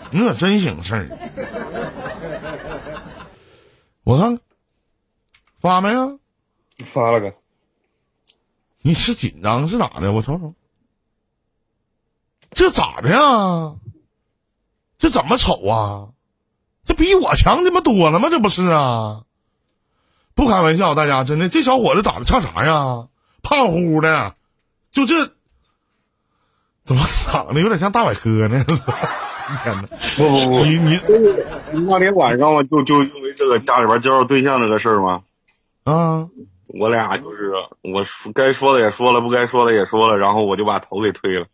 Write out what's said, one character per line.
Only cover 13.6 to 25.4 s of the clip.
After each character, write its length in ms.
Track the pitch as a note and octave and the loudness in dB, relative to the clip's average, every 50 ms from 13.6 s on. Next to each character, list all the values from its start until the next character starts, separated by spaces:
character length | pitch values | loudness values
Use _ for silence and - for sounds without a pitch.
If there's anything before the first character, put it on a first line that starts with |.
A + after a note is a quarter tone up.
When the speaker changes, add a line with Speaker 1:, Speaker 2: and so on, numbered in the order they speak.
| D#3+ D3+ D3 - - - - _ _ _ _ _ _ _ _ _ _ _ _ _ _ _ _ _ _ _ _ | -6 -8 -12 -16 -20 -20 -20 _ _ _ _ _ _ _ _ _ _ _ _ _ _ _ _ _ _ _ _
Speaker 1:
这 140 | - - D#4+ | -2 -2 0
怎 160 | - E3+ - | 0 0 0
么 100 | D3+ A#3+ | 0 0
瞅 160 | C4 - G3 D#3+ - F#2 | 0 2 0 -2 -2 -2
啊？ 420 | G2+ A2+ A2+ G#2 G2+ G2+ G2+ G2+ G#2 _ _ _ _ _ _ _ _ _ _ _ _ _ _ _ | -2 -2 0 -2 -4 -6 -10 -16 -20 _ _ _ _ _ _ _ _ _ _ _ _ _ _ _
这 100 | - E4+ | -4 0
比 180 | - D#4 F#4 G4 | 0 2 2 2
我 220 | F#4 C#4 F#3 - | 2 2 2 2
强 280 | - - F3+ A#3 D#4+ F4+ | 4 4 4 4 2 2
他 60 | F#4 | 2
妈 120 | F4 F#4 | 2 2
多 280 | F4+ D#4+ A3 F#3+ E3 D#3 | 2 2 4 4 4 4
了 100 | D#3 F3+ | 2 2
吗？ 100 | C4 E4 | 0 2
这 80 | E4+ D4+ | 0 0
不 100 | G#3+ G3 | 0 0
是 180 | - F3+ F#3 | 0 0 0
啊？ 580 | F3+ E3 D3+ C#3 B2+ A#2 A2+ A2 G#2+ G#2+ A2 - _ _ _ _ _ _ _ _ _ _ _ _ _ _ _ _ _ _ _ _ _ - | 2 2 2 0 0 -2 -4 -4 -8 -10 -14 -18 _ _ _ _ _ _ _ _ _ _ _ _ _ _ _ _ _ _ _ _ _ -2
不 160 | - C#4+ A#3 | 0 2 2
开 120 | G3+ F#3 | 4 4
玩 140 | E3 D#3+ D#3+ | 4 2 2
笑， 200 | F3+ G3 E3 C#3+ | 2 2 0 0
大 100 | D3+ D3+ | 0 0
家 180 | D3 C#3 C3 C3 | 0 0 0 0
真 140 | C3 D3+ | -2 -2
的， 100 | D#3 F#3 | -2 -2
这 140 | F3 - D#4+ | 0 0 0
小 160 | B3+ A#3 C4 | 2 2 2
伙 160 | C4 A3 D3 C#3 | 2 2 2 2
子 80 | G3 | 2
长 180 | G3 - - G2 | 2 0 -2 -2
得 60 | A#2+ | -2
像 160 | - G#3 B3+ | 0 0 0
啥 240 | E3 A2+ - E2+ B2 | 0 -2 -4 -2 0
呀？ 440 | D#3 D#3+ D3 C#3 C3 B2 A#2 A#2+ - _ _ _ _ _ _ - | 2 2 2 0 -2 -4 -6 -10 -14 _ _ _ _ _ _ -4
胖 240 | - D4 C#4+ B3 | 0 2 2 2
乎 60 | F#3+ E3 | 2 2
乎 280 | F3 F3 E3 D#3 D#3 | 0 0 2 2 2
的， 340 | D#3 D#3+ D#3 C#3+ A2 G2 - _ _ _ _ _ _ _ _ _ _ _ | 2 2 2 0 -2 -4 -8 _ _ _ _ _ _ _ _ _ _ _
就 140 | - C#4 C4+ | -2 0 0
这， 220 | A3 E4 E4 C4+ - _ _ | 2 2 0 0 -2 _ _